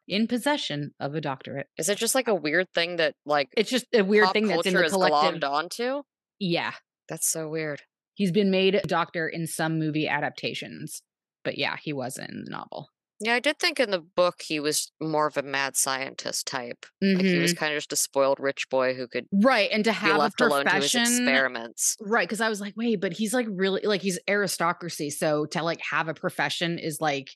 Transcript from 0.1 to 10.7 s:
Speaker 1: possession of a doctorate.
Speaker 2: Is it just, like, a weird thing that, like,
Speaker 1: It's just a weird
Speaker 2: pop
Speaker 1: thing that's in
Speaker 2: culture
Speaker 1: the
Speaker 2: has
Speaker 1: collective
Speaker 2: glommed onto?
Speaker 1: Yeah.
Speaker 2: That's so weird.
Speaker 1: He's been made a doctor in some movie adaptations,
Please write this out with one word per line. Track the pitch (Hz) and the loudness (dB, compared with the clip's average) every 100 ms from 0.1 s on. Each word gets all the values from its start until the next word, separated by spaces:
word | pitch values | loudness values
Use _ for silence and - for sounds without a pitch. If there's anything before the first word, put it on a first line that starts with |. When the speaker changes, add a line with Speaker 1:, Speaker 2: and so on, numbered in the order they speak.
| 202 220 | -2 0
Speaker 1:
possession | 240 285 285 - 147 143 - | 0 0 -2 -2 -6 -8 -8
of | 139 | -6
a | 156 | -4
doctorate. | 147 131 - 135 - - | -6 -6 -8 -10 -10 -4
Speaker 2:
Is | 165 | -2
it | 208 | -2
just, | 226 | 0
like, | 262 240 | 0 2
a | |
weird | 190 147 165 185 | 0 2 0 2
thing | 175 170 170 | 0 0 2
that, | 156 - 143 | 0 0 0
like, | 147 139 - | 0 2 0
Speaker 1:
It's | 202 | 2
just | 247 - | 0 2
a | 233 | 2
weird | 190 208 185 | 6 6 6
Speaker 2:
pop | |
Speaker 1:
thing | 208 214 | 4 2
that's | 170 190 | 2 2
in | |
Speaker 2:
culture | 185 | 4
Speaker 1:
the | |
Speaker 2:
has | 160 | 4
Speaker 1:
collective | 190 180 147 160 170 | 4 4 6 4 2
Speaker 2:
glommed | 143 | -2
onto? | 143 170 - 240 277 277 _ _ - | 0 -2 -4 -4 -4 -8 _ _ -6
Speaker 1:
Yeah. | 190 165 113 - _ _ - | -2 -2 -2 -8 _ _ -14
Speaker 2:
That's | 160 - | -4 -4
so | 165 156 | -2 -4
weird. | 160 156 - - _ _ | -4 -6 -8 -12 _ _
Speaker 1:
He's | - 196 | -2 0
been | 180 196 | 4 4
made | 190 190 | 4 4
a | 196 | 2
doctor | - 175 170 175 160 | 0 -2 -2 -4 -4
in | 165 160 | -4 -6
some | - 160 160 | -2 -2 0
movie | 156 151 151 | 0 0 0
adaptations, | 143 139 - 127 - 107 | -2 -4 -4 -6 -6 -10